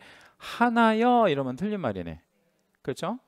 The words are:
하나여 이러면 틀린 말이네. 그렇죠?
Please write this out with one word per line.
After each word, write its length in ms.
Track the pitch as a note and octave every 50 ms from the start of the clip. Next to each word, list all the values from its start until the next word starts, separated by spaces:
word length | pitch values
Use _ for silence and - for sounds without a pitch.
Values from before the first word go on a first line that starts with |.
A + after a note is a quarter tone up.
| - - - - - - _ _
하나여 880 | - - - - A#3 A#3+ A3+ A#3 A#3 A3 A3 G#3+ A3+ B3 B3 A#3+ A3+ F#3+
이러면 280 | D3 C#3 C3+ B2+ B2+
틀린 240 | B2+ F3+ G#3+ G#3+ G3
말이네. 420 | E3+ A#2 G2+ F#2+ F2 E2 E2 E2 _ _ _ _ _ _ _ _ _ _ _ _
그렇죠? 380 | - - B2+ - - E3+ A3+ B3+ -